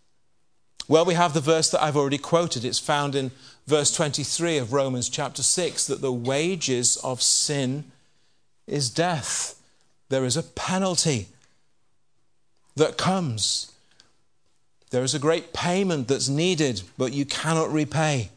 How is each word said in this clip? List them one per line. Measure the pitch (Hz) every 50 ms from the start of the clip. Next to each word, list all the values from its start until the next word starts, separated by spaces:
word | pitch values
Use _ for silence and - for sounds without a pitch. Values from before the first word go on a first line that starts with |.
| _ _ _ _ _ _ _ _ _ _ _ _ _ _ _ - - -
Well, | 139 160 170
we | 185 170
have | 170 175 170 139
the | 160
verse | 131 156 160 160 156 -
that | - - 151
I've | 151 135
already | 147 143 139 139 135
quoted. | - - 170 165 175 165 - 127 110
It's | 123 113 -
found | - - 151 143 143 143 135
in | 139 131 127 127 - - - - _ -
verse | - 147 151 143 - -
twenty-three | - 165 147 - - 135 - - - 165 170 160 143
of | 123 104 127
Romans | 143 135 135 127 123 120 -
chapter | - - 147 131 - - 123
six, | - - 185 175 143 - - -
that | - 135 -
the | 143 135 127
wages | 120 117 127 135 143 160 180 190 170 - - 127 123 123 117 - -
of | - 131 131 123 -
sin | - - - - - 147 143 131 127 131 147 147 - - _ _ _ _ _ _ _ _ _ _ _ _ _ _ -
is | - 147 139 117
death. | - 160 165 180 170 139 101 - - - - - - - _ _ _ _ _ _ _ _ _ -
There | 135 131 131
is | 127 117
a | 160 160
penalty | - - - - 143 185 190 196 190 175 - - 165 139 110 92 - - - _ _ _ _ _ _ _ _ _ _ _ _ _ _ _ _ _ _ _ _ _ _ _ _ _ _ -
that | - 156 151 -
comes. | - - 175 190 196 175 139 113 107 98 - - - - - - _ _ _ _ _ - _ _ _ _ _ _ _ _ _ _ _ _ _ _ _ _ -
There | - 123 127
is | 131 139
a | 147
great | 127 156 165 175 - - -
payment | - - 175 175 190 202 185 170 143 123 110
that's | 139 - 123 127
needed, | 139 147 170 185 185 151 156 135 117 95 92 - -
but | - 131 127 135
you | 143 139
cannot | - - - - 156 165 160 156 107 147
repay. | 156 151 - - 156 156 156 143 127 107 90 -